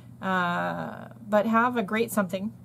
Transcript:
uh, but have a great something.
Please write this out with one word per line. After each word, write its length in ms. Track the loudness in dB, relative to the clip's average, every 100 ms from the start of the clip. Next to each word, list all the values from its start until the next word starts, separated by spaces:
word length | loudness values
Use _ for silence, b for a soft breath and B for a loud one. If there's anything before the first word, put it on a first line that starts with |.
| B -8
uh, 880 | -2 0 2 0 -2 -4 -6 -8 -14 -14 2
but 200 | 2 4
have 320 | 4 4 2
a 40 |
great 300 | 0 0 0
something. 400 | 0 0 -2 -6 -8